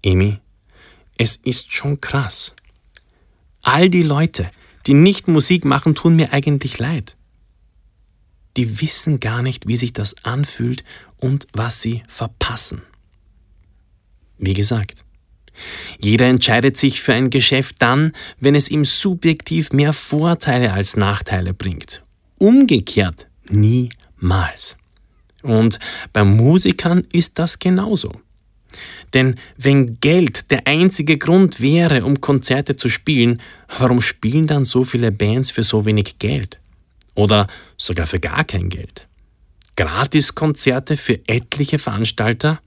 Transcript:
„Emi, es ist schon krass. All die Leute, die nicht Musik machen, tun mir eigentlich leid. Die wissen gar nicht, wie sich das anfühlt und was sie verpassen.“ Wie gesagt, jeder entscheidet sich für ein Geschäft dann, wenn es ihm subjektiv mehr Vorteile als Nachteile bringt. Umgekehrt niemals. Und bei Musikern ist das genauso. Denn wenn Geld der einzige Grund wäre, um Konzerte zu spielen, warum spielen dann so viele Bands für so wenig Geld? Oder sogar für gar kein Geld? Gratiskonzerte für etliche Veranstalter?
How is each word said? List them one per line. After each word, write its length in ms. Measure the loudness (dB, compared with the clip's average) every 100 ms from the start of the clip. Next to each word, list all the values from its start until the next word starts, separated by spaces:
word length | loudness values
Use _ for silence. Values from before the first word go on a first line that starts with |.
„Emi, 360 | 2 2 2 -2 _ _ _ _ _ _ _ -4
es 180 | -4 -2
ist 340 | -6 -6 -6
schon 300 | -6 -4 -6
krass. 540 | -4 -4 -4 -8 -12 _ _ _ _ _ _ _ _ _ _ _
All 280 | -2 2 4
die 120 | 4
Leute, 480 | 2 0 -2 -2 -10 _ _ _ 2
die 80 |
nicht 340 | 6 6 4 2
Musik 380 | 2 2 0 2
machen, 280 | 0 0
tun 220 | 0 2 2
mir 160 | 2
eigentlich 460 | 0 0 -2 -4 -6
leid. 360 | -4 -4 -8 _ _ _ _ _ _ _ _ _ _ _ _ _ _ -4
Die 240 | -4 -2
wissen 400 | -4 -2 -2 -2
gar 220 | -2 -4
nicht, 260 | -4 -4 -4
wie 80 | -4
sich 160 | -4
das 320 | -4 -8 -8
anfühlt 580 | -6 -4 -4 -4 -6 -6 -12 -20 -20 _
und 260 | -2 -2 -4
was 300 | -6 -6 -4
sie 200 | -6 -8 -12
verpassen.“ 720 | -10 -10 -6 -6 -4 -8 -10 -18 _ _ _ _ _ _ _ _ _ _ _ _ _ _ _
Wie 160 | -4
gesagt, 500 | -2 -2 -2 -4 -12 _ _ _ _ _ -20 -18 -16 -18 -4
jeder 280 | 0 4 4
entscheidet 500 | 4 2 2 2 2
sich 240 | -2 0
für 140 | 0
ein 160 | 0 2
Geschäft 460 | 0 0 0 -2 -2
dann, 320 | 2 2 0 -4 -20 -2
wenn 140 | 2
es 140 | 2 2
ihm 160 | 0
subjektiv 880 | 0 0 -2 0 0 -2 -4 -4 0
mehr 200 | 0 2
Vorteile 800 | -2 -4 0 0 0 0 0 0
als 240 | 0 -2 0
Nachteile 580 | 0 -2 -4 -4 -4
bringt. 480 | -6 -8 -8 -14 -18 _ _ _ _
Umgekehrt 880 | 6 6 6 2 0 0 -2 -4 -20 _ -2
niemals. 1300 | 2 4 2 -2 -10 _ _ -2 0 -2 -6 -16 -16 _ _ _ _ _ _
Und 360 | -2 2 2 -2 -12 -14 -6
bei 120 | 2
Musikern 840 | 4 6 6 4 2 0 0 0 2
ist 260 | -2 -2 -4
das 200 | -4 -2
genauso. 640 | 0 0 0 -4 -6 -14 _ _ _ _ _ -20 -20 -20 -2
Denn 220 | 0 2 -2 -12 -2
wenn 420 | 4 4 2 0
Geld 500 | 2 2 2 -2 -4
der 160 | -2 0
einzige 500 | 2 2 2 0 0
Grund 440 | 4 4 4 2
wäre, 440 | 2 2 2 2
um 160 | 0 -2
Konzerte 560 | 0 0 0 -2 -2 -4
zu 140 | -4
spielen, 500 | -4 -2 2 2 0 -8 -20 _ -2
warum 240 | 0 2
spielen 440 | 0 -4 -2 0 2
dann 180 | 0
so 200 | 0 0
viele 280 | 0 0 -2
Bands 380 | 0 -2 0 -2
für 120 | -4
so 240 | -2 0 0
wenig 320 | 0 -2 -4
Geld? 420 | -4 -4 -6 -14 _ _ _ _ -10
Oder 320 | -2 2 2 0 -6 -20 -12
sogar 280 | -8 -6 -4
für 140 | -4
gar 240 | -4 -4
kein 240 | -4 -4 -4
Geld? 400 | -8 -12 -20 _ _ _ _ _ _ -12
Gratiskonzerte 1200 | -6 -4 -2 0 0 0 -2 -2 0 -2 -2 -4 -4
für 280 | -2 -4 -2
etliche 520 | -4 -4 -6 -2 -2
Veranstalter? 840 | -4 -4 -2 0 0 0 -2 -2